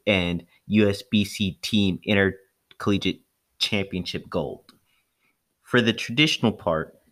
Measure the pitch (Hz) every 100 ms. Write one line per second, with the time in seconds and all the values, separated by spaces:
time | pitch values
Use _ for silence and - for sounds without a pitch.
0 | - 95 87 87 - _ - 107 104 101
1 | - 110 101 - 98 - - 107 98 87
2 | - 101 95 - _ _ _ - - 101
3 | 92 76 _ _ _ - - 104 98 92
4 | 87 76 - 90 71 64 _ - _ _
5 | _ _ _ _ _ _ - 123 113 113
6 | - 120 151 - 113 - 90 80 82 -
7 | _